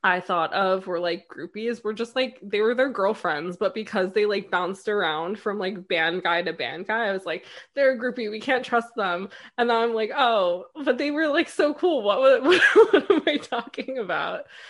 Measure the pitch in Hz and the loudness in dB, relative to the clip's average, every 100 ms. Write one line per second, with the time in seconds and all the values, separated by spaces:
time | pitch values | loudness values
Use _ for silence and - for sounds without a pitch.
0 | 196 180 180 180 160 190 190 185 185 175 | 2 0 -2 -2 -2 0 0 0 -2 -4
1 | 175 175 - - 170 208 226 226 208 214 | -4 -4 -10 -14 -14 -8 -6 -6 -8 -6
2 | 233 262 254 - 202 208 220 247 277 226 | -6 -2 -4 -6 -6 0 0 2 0 2
3 | 196 214 180 151 170 175 196 220 214 214 | 0 0 -2 -2 -4 -2 -4 -4 -4 -2
4 | 185 202 208 196 202 180 180 190 - 208 | 0 0 0 0 -2 -2 -2 -4 -2 0
5 | 175 156 170 214 220 202 190 214 185 175 | 0 -2 -4 -4 -4 -4 -4 -6 -2 0
6 | 165 180 175 170 175 156 120 156 190 220 | 0 0 0 0 0 -4 -6 -8 -4 -2
7 | 220 190 185 165 - - - - 269 254 | -2 -4 -4 -8 -10 -20 -12 2 2 2
8 | 247 254 214 214 262 254 247 240 233 - | -4 -4 -6 -6 -2 -2 2 -2 0 -4
9 | 196 175 196 - - - 240 233 233 226 | -2 -2 -6 -14 -14 -2 2 2 2 0
10 | 214 262 247 220 180 175 - 320 285 247 | -2 2 2 4 2 0 -8 -6 -2 0
11 | 294 294 311 285 320 - 302 294 359 302 | 0 0 0 0 -2 0 0 2 0 2
12 | 202 202 269 262 269 359 - - 440 339 | 2 4 6 6 6 4 6 6 6 4
13 | - 339 - 294 - 240 - - 254 262 | 4 2 2 -2 -4 -8 -6 -10 -8 -8
14 | 190 156 165 185 - - | -4 -4 -4 -6 -12 -18